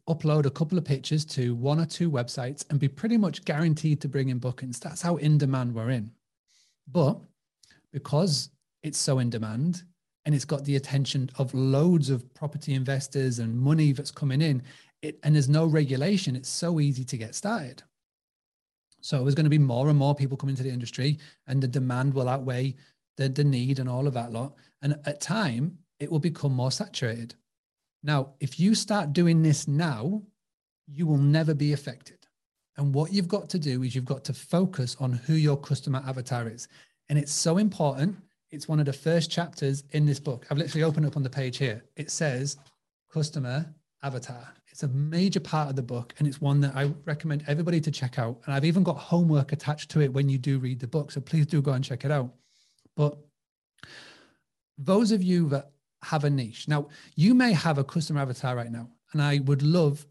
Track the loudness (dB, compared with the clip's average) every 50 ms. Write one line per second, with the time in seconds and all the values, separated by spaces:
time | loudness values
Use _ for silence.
0 | _ -4 -4 0 0 2 2 2 2 2 0 -2 -2 0 0 0 0 0 -2 -2
1 | -2 -2 -2 -2 -2 -2 -4 -2 -2 -2 -2 -2 0 0 0 0 0 -2 -2 -2
2 | -2 0 0 0 -2 -4 -6 -8 -8 -8 -8 -10 -6 -4 -2 0 0 0 -2 -2
3 | -2 0 2 2 2 2 0 -4 -4 -4 -2 0 2 2 2 2 2 0 0 0
4 | -2 -2 -2 -2 -2 0 -2 -2 -4 -4 -6 -6 -8 -10 -10 -10 -12 -12 -10 -4
5 | -2 -2 0 2 4 4 4 4 4 4 2 0 -2 -2 -4 -4 -2 -2 -2 -2
6 | -4 -6 -12 _ _ _ _ _ _ _ _ _ _ _ _ _ _ -4 0 2
7 | 4 4 2 0 -6 -16 _ _ _ _ _ _ _ _ _ _ _ _ -12 -10
8 | -6 -2 0 2 2 2 0 -2 -4 -6 _ _ _ _ _ _ -12 -8 -6 -4
9 | -2 0 0 2 0 0 -2 -2 -4 -4 -4 -2 -2 -2 -2 -4 -8 -14 _ _
10 | _ _ _ _ -2 0 0 0 0 -2 -4 -4 -2 0 0 0 0 0 -2 -2
11 | -2 0 -2 -2 -4 -4 -4 -4 -4 -2 -2 0 2 2 4 4 4 4 4 4
12 | 4 2 0 -2 -4 -6 _ -10 -8 -8 -8 -8 -6 -4 -2 -2 -2 -2 -2 -2
13 | -4 -4 -4 -2 0 0 0 -2 -2 -2 -2 0 2 2 4 4 4 4 2 2
14 | -2 -8 -8 -4 -2 0 0 2 2 2 2 0 -2 -6 -14 -20 -20 _ _ _
15 | -10 -10 -10 -4 2 4 4 4 6 4 4 4 4 4 4 4 2 2 0 0
16 | 0 2 2 2 0 0 -4 -4 -4 -6 -6 -4 -2 0 0 2 2 2 0 0
17 | -4 -6 -6 -6 -6 -8 -8 -6 -4 -4 -4 -4 -4 -8 -12 -16 -20 _ _ _
18 | _ _ _ _ _ _ _ _ _ _ _ _ _ _ _ _ _ _ _ _
19 | -8 -4 -2 0 0 2 2 4 4 4 6 6 4 4 2 2 4 4 4 4
20 | 4 4 2 2 0 -2 -2 -4 -4 -4 -4 -2 -4 -4 -4 -6 -6 -8 -6 -2
21 | 0 0 0 -2 -4 -12 -20 _ _ -4 0 0 0 0 0 0 0 0 0 0
22 | 0 0 0 0 0 0 -2 -2 -2 -4 -2 -2 -2 -2 -4 -6 _ _ _ _
23 | _ _ _ -4 -2 -2 0 2 2 4 4 2 2 0 0 -2 -2 -2 -2 -2
24 | -2 -2 -2 -2 -4 -6 -6 -6 -8 -8 -10 _ _ _ _ _ -2 -2 -2 -2
25 | -4 -6 -6 -6 -4 -4 -2 0 0 0 0 0 -2 -4 -4 -8 _ _ _ -12
26 | -6 -4 -2 0 0 0 -2 -2 -2 -2 0 0 0 -2 -2 -4 -6 -8 -6 -6
27 | -4 -4 -4 -6 -8 -12 -14 _ _ _ _ _ _ _ _ _ _ _ _ _
28 | -2 0 0 0 0 -2 -6 _ -6 -6 -2 2 2 4 4 2 2 0 0 0
29 | 0 0 2 4 4 6 6 6 6 6 4 2 2 0 -2 0 0 0 -2 -2
30 | -2 -2 -4 -4 -6 -10 _ _ _ _ _ _ _ _ _ _ _ -14 -6 -2
31 | 0 2 4 4 6 6 6 4 4 2 0 2 2 0 0 -2 -4 -8 -14 -14
32 | _ -20 -20 _ _ _ _ _ _ _ _ _ _ _ _ -2 -2 0 2 2
33 | 0 0 0 0 0 0 -2 -2 -2 -4 -4 -2 -2 -2 -2 -2 -2 -2 -2 -4
34 | -4 -4 -4 -6 -6 -8 -8 -8 -6 -2 2 2 2 2 0 -2 -4 -4 -4 -4
35 | -4 -2 -2 -2 0 0 2 4 4 4 2 2 0 -2 -4 -4 -2 -2 -4 -4
36 | -4 -6 -8 -8 -6 -4 -4 -4 -4 -6 -8 -12 -14 -18 _ -20 -20 _ _ _
37 | _ -2 0 0 0 0 -2 -2 0 2 2 4 2 2 2 2 0 0 0 0
38 | 0 -2 -2 -4 -10 _ _ _ _ _ -16 -12 -6 -2 0 0 2 0 -2 -2
39 | 0 0 2 2 2 0 -2 -4 -4 -4 -6 -4 -2 -2 -2 -4 -6 -4 0 2
40 | 2 2 2 0 -2 -6 -8 -8 -6 -4 -4 -2 -2 -2 -2 0 0 2 2 2
41 | 0 0 0 -2 -4 -4 -4 -4 -4 -4 -4 -2 -2 -4 -4 -4 -10 _ _ -12
42 | -10 -8 -4 -2 -2 0 0 -2 -4 -6 -6 -10 -14 _ _ _ _ _ _ _
43 | _ _ -4 -2 -2 -2 -2 -4 -4 -4 -4 -4 -4 -6 -10 _ _ _ _ _
44 | -10 -8 -8 -8 -10 -12 -14 -16 -16 -20 -20 _ _ _ -12 -6 -4 -2 -2 0
45 | -2 0 0 2 2 2 2 0 -2 -2 -2 -2 0 -2 -2 -4 -4 -4 -6 -8
46 | -8 -8 -4 -2 -2 -2 0 0 0 2 4 4 4 2 0 0 -2 -2 -2 -4
47 | -6 -6 -6 -6 -4 -4 -4 -4 -4 -2 -2 -2 0 0 0 0 0 -2 -2 -4
48 | -4 -6 -4 -4 -4 -4 -4 -8 -8 -4 -2 0 2 2 4 4 2 2 0 -2
49 | -2 0 2 4 4 4 4 4 2 2 -2 -4 -2 -4 -4 -4 -6 -2 2 2
50 | 2 2 2 2 2 2 2 0 0 0 0 0 0 -2 -4 -6 -6 -4 -4 -4
51 | -4 -4 -6 -10 -6 -2 0 2 2 2 2 2 2 2 2 0 -2 -4 -6 -4
52 | -2 -2 0 0 -2 -4 -8 _ _ _ _ _ _ _ _ _ _ _ _ 0
53 | 0 0 0 -4 -12 _ _ _ _ _ _ _ _ _ _ _ -20 -20 -20 -20
54 | -20 -20 -20 -20 _ _ _ _ _ _ _ _ _ _ _ -8 -2 2 4 4
55 | 4 4 4 2 4 4 4 4 2 2 0 -2 -2 -6 _ _ _ _ _ _
56 | -6 -4 -2 0 2 2 0 0 -2 -4 -8 -10 -4 -2 -2 -2 -2 -4 -12 -20
57 | -20 -8 0 2 4 6 6 6 6 6 4 4 2 2 2 0 0 -2 -2 -4
58 | -2 -2 0 -2 -2 -2 -4 -4 -4 -4 -4 -4 -4 -6 -8 -10 -12 -14 -18 _
59 | _ _ -2 0 2 2 2 2 2 2 2 2 4 4 4 4 4 4 2 0
60 | -6 -14